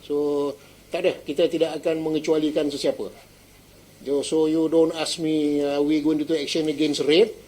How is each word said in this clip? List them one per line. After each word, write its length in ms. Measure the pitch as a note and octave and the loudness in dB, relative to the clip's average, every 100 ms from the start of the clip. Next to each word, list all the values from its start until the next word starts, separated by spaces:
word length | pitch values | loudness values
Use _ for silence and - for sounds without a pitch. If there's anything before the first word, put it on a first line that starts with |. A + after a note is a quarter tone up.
So, 560 | - D3 D3 D3 C#3+ C#3 - - - | -4 -2 0 -2 -4 -6 -16 -20 -10
tak 160 | E3 | -2
ada. 80 | F3+ - | -2 -2
Kita 240 | - D3+ | -6 0
tidak 320 | E3 E3+ D#3+ D#3 | 0 2 -2 0
akan 240 | E3+ D#3+ | -2 -2
mengecualikan 720 | D#3+ D#3 D#3 D#3 D3+ D#3 D3 | 0 -2 0 0 2 0 -2
sesiapa. 400 | C#3 D3 C3+ G2+ - - - - - - - - - | -2 -2 -2 -6 -12 -20 -20 -20 -20 -20 -20 -20 -16
So, 240 | - C#3+ | -4 -4
so 240 | C3 D#3+ D#3 | 0 0 2
you 160 | D#3+ D#3+ | 2 2
don't 240 | D#3+ D#3+ E3 | 4 4 2
ask 240 | D#3 - | -6 -4
me, 400 | D#3+ D#3 D3 D3 | -2 0 0 0
uh, 240 | C#3+ C#3+ | 0 0
we 160 | D3 D#3 | 2 2
going 160 | D3+ D#3 | 2 0
to 80 | |
take 240 | D3 D#3+ C#3+ | 0 -2 -2
action 240 | F3 D#3 | -2 -2
against 320 | C#3+ D3+ C#3+ | 0 0 0
red 240 | C#3 D#3 A3 - | 2 4 4 0